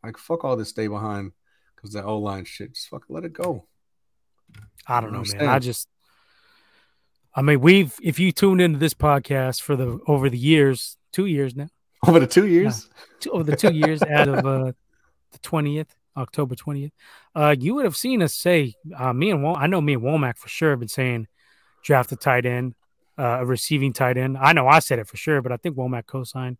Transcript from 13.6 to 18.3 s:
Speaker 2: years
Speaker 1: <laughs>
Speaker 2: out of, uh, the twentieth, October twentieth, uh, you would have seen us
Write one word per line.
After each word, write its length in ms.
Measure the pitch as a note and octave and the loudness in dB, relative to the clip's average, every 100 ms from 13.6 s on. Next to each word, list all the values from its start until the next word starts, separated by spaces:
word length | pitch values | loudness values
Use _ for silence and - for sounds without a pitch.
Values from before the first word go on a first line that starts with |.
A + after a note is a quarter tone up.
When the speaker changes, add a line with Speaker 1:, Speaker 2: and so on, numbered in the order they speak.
| G#3+ | 2
Speaker 2:
years 300 | D#3+ D3+ D#3 | 4 2 2
Speaker 1:
<laughs> 80 | D3+ | 0
Speaker 2:
out 160 | D3 C#3+ | 2 2
of, 180 | C3 C3 | 2 0
uh, 280 | C3+ C3 B2+ _ _ _ _ _ | -2 -4 -8 _ _ _ _ _
the 80 | - | -20
twentieth, 540 | - E3 D3 D3 D#3 _ _ - | -6 -2 -2 -4 -8 _ _ -12
October 360 | B2 - C#3 | -10 -6 -6
twentieth, 380 | B2 - C#3+ C#3+ _ - - _ | -6 -8 -8 -8 _ -20 -20 _
uh, 220 | - D3+ D3 | 0 4 4
you 160 | C3 C4 | 2 -2
would 100 | B3 | -2
have 100 | C#3+ | -2
seen 260 | B3 B3+ | -2 0
us 140 | E3 | 0